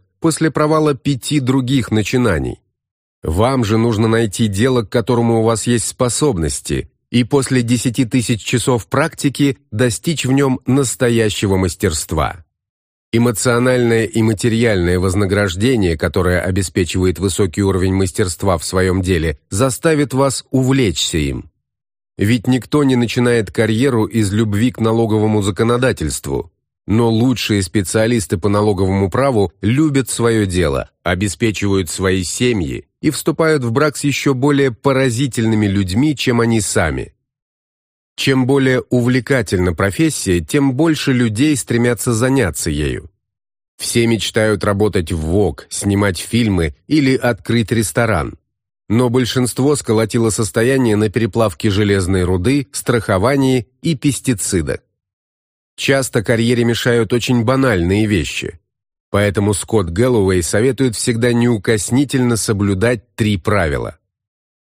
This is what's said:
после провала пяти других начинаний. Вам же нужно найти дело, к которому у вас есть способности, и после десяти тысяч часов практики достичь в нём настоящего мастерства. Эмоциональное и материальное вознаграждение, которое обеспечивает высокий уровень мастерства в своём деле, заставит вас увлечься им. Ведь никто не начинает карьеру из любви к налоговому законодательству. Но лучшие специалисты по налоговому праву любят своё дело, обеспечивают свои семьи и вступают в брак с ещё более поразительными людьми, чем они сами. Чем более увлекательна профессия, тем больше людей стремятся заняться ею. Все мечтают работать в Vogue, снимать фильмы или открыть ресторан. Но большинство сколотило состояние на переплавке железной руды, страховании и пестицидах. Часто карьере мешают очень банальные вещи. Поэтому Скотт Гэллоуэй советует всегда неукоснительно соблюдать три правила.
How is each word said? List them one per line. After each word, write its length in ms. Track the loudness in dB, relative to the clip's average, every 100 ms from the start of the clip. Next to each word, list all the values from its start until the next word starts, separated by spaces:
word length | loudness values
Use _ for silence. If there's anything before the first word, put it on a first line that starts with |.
| _ _
после 300 | -2 0 -2
провала 440 | 0 2 2 2
пяти 460 | 0 -4 -4 -2 -2
других 520 | 0 0 0 -2 0
начинаний. 680 | -2 0 0 2 0 -4 -8 _ _ _ _ _ _
Вам 420 | -4 0 2 2
же 140 | 0 2
нужно 300 | 2 2 2
найти 400 | 2 0 0 -2
дело, 340 | 2 2 0
к 80 | 0
которому 520 | -2 0 2 2 2
у 20 |
вас 240 | 2 0 0
есть 200 | -2 -2
способности, 1000 | -2 -2 0 0 0 -4 -6 -6 -6 -6 _ _
и 120 | 0
после 400 | 2 0 2 0
десяти 420 | 2 0 0 -2 0
тысяч 360 | 0 0 -4
часов 460 | -2 -2 0 -2 0
практики 680 | 0 -2 -2 -4 0 0 0 _
достичь 540 | 0 0 0 -4 -2 0
в 60 |
нём 300 | 2 2 0 0
настоящего 920 | 0 0 0 0 2 0 0 0 0
мастерства. 880 | 0 0 -2 -2 -4 -2 -2 -6 _ _ _ _ _ _ _
Эмоциональное 920 | 2 2 0 0 2 2 2 2 2 2
и 160 | 2
материальное 760 | 2 2 0 2 2 2 0 0
вознаграждение, 1000 | 0 0 0 0 0 0 0 2 0 0
которое 420 | -2 0 0 0
обеспечивает 760 | 0 -2 -2 -2 -2 0 0 0
высокий 440 | -2 0 -2 0
уровень 320 | 0 0 0 0
мастерства 640 | -2 -2 -4 -2 -2 -2
в 60 |
своём 380 | -2 -2 0 0
деле, 380 | 0 0 -2 -6 _
заставит 640 | -2 -2 0 0 0 0
вас 320 | 0 0 -2 -4
увлечься 680 | 0 2 2 0 0 -2 -2
им. 320 | -2 -6 -12 _ _ _ _ _ _ -4
Ведь 280 | 0 0 2
никто 360 | 0 0 0
не 140 | 2 2
начинает 520 | 0 0 2 2 0
карьеру 540 | -2 0 2 2 0
из 280 | 0 0 0
любви 400 | 0 0 0 -2
к 80 | 0
налоговому 640 | 0 0 0 2 2 0
законодательству. 1080 | -2 -2 0 2 0 -2 -6 -6 -6 -6 -8 _ _ _ -2
Но 240 | 0 2
лучшие 540 | 2 0 0 -2 -2
специалисты 760 | 0 -2 0 0 2 0 -2 -4
по 120 | 0
налоговому 600 | 2 2 0 0 0 0
праву 440 | 0 0 0 -2 -2
любят 480 | -2 0 2 0 -2
своё 360 | -2 0 2 0
дело, 440 | 0 0 -2 -8 _
обеспечивают 840 | -4 -2 -2 -2 -2 -2 -2 -2 -2
свои 340 | -4 -2 -2
семьи 640 | -4 -2 0 0 -4 -8 -14 _
и 80 | -4
вступают 540 | -2 -4 0 0 0
в 80 | 0
брак 240 | 0 0 0
с 80 |
ещё 300 | -4 -2 -2
более 380 | 0 2 2 0
поразительными 960 | 0 0 2 0 0 -2 0 0 2 2
людьми, 460 | 0 0 0 0
чем 280 | 0 0 2
они 180 | 2 0
сами. 540 | 0 0 0 -4 -10 _ _ _ _ _ _ _ _ _ _ -4
Чем 280 | 0 2 2
более 360 | 2 2 0 0
увлекательна 840 | 0 2 0 0 -2 0 0 0
профессия, 680 | 0 -2 0 -2 0 0 0
тем 320 | 0 0 0
больше 400 | 2 0 0 0
людей 420 | 0 0 0 0 0
стремятся 580 | -2 0 0 0 -2
заняться 560 | 0 0 2 0 -2 -4
ею. 400 | -2 -4 -6 -12 _ _ _ _ _ _ _
Все 300 | -4 0 0
мечтают 580 | 0 -2 0 0 0 -2
работать 480 | 0 0 0 -4
в 120 | -4 -2
Vogue, 360 | 0 0 -4 -12
снимать 480 | -6 0 2 0 -2
фильмы 580 | -4 0 0 0 -2 -6 -2
или 280 | 0 2 2
открыть 560 | 0 -2 -2 -2 0
ресторан. 640 | -2 0 0 0 0 -2 -10 _ _ _ _ -2
Но 200 | 0 2
большинство 640 | 2 0 0 -2 0 0 0
сколотило 560 | 0 0 2 0 0
состояние 640 | 0 -2 0 2 2 2 2
на 140 | 0
переплавке 600 | 0 -2 0 -2 0 -2
железной 540 | 0 2 2 2 0
руды, 440 | 0 0 0 0 -2
страховании 960 | -6 -2 -2 0 0 2 2 2 0 -2 _
и 120 | -4 0
пестицидах. 840 | -2 -2 -2 -2 -2 -2 -2 -8 _ _ _ _ _ _ _ _ _ -6
Часто 460 | 0 0 0 -2
карьере 420 | 0 0 2 2 2
мешают 480 | 0 0 0 0
очень 320 | -2 0 0 2
банальные 600 | 2 2 2 2 2 2
вещи. 540 | 0 -2 -6 -10 -12 _ _ _ _ _
Поэтому 420 | 0 0 0 0
Скотт 380 | -2 -2 -2 0
Гэллоуэй 520 | 0 2 2 2 0
советует 520 | 0 0 0 0 -2 0
всегда 360 | -4 0 0
неукоснительно 1040 | 2 2 0 0 -2 0 0 0 0 0 0
соблюдать 800 | -2 0 0 2 0 -2 -6 -4
три 220 | -2 0
правила. 600 | 0 0 0 -2 -6 -12 _ _ _ _ _ _